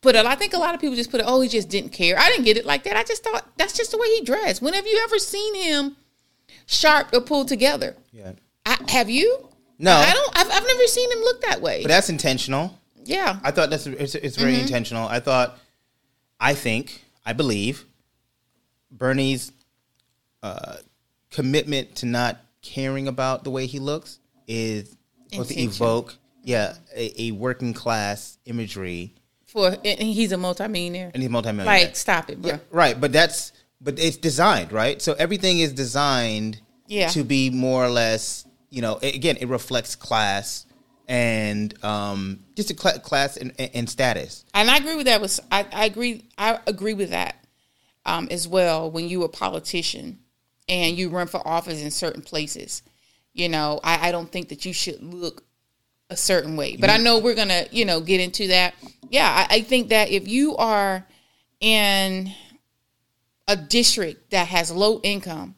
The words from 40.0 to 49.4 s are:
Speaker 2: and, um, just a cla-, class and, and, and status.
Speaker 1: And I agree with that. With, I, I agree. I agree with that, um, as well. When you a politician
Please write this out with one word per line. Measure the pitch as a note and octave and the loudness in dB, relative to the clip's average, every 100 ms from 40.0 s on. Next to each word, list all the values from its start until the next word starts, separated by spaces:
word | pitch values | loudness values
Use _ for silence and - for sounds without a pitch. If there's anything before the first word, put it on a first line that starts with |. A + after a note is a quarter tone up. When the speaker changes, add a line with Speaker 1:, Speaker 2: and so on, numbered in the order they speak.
| - A2+ G#2 G2 G2+ - - _ _ _ - | -2 0 2 0 -4 -12 -14 _ _ _ -4
Speaker 2:
and, | B2 A#2+ A2+ G#2+ G#2 G#2 - | 0 0 0 -2 -2 -4 -6
um, | G#2 G#2 G2+ G2+ G2 G2 _ - | -4 -4 -4 -4 -6 -8 _ -8
just | G#3 | -8
a | D3+ | -2
cla-, | F#3+ C3 | -2 -2
class | - C#3+ C#3 - | -2 0 0 -4
and, | B2+ - | -14 -8
and, | B2+ | -8
and | A#2 A#2 | -6 -6
status. | - B2+ G#2 C2 - _ | 0 0 0 -6 -14 _
Speaker 1:
And | G3+ A3 | 0 4
I | C#4+ | 4
agree | D4 D#4+ | 2 -2
with | C4 | 2
that. | A3 | 2
With, | A3 - - | 2 -4 -2
I, | G3 G#3 | -2 -2
I | - A3 | -2 -2
agree. | G#3+ A#3+ A3+ - - | -2 -6 -6 -14 -4
I | G#3 A3+ - | -2 -2 -4
agree | F#3+ G3 | -4 -4
with | G#3 F#3 | -4 -4
that, | E2+ - - _ _ _ _ _ _ - | -4 -6 -8 _ _ _ _ _ _ -4
um, | E3+ F3 | -4 -4
as | F3 E3 | -6 -2
well. | F#3 F3+ D#3+ E3 | 2 2 0 -2
When | E3 E3+ | -6 -6
you | F3+ | -4
a | E3 | -4
politician | - | -4